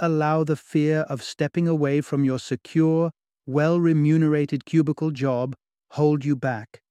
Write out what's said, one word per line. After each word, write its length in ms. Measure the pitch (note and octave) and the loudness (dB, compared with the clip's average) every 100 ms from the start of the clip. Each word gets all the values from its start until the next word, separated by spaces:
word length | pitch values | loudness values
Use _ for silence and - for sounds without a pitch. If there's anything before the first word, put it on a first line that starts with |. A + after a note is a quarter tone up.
allow 420 | E3+ D#3 D3+ D#3+ | -2 0 0 0
the 140 | D#3 D3+ | 0 -4
fear 460 | - D#3 D3+ D#3 | -4 0 0 0
of 200 | D#3 C#3 | -2 -6
stepping 460 | - - D3 F3 E3+ | -8 -6 -4 -2 0
away 320 | D#3 C#3+ D3 | 0 0 -2
from 240 | D3 C#3+ | -2 0
your 160 | C3+ C3 | 0 -2
secure, 720 | - B2+ - D#3+ D#3+ D#3+ E3 - _ _ - | -4 -8 -4 0 2 2 0 -4 _ _ -4
well-remunerated 1160 | C#3 D#3 F3 E3 D#3 D3 D#3+ D#3 D3+ C#3+ C#3 | 0 2 2 2 4 4 4 2 2 -2 -4
cubicle 480 | - E3 D3+ D3+ D#3 | -2 0 0 -2 -4
job 420 | C3+ C3+ B2 C3 C3 _ _ _ | -4 -2 -2 -4 -8 _ _ _
hold 340 | - D3+ D3+ | 0 0 2
you 100 | C#3 | -2
back. 460 | C3+ C3+ A2+ G#2+ - _ | -2 -4 -6 -10 -20 _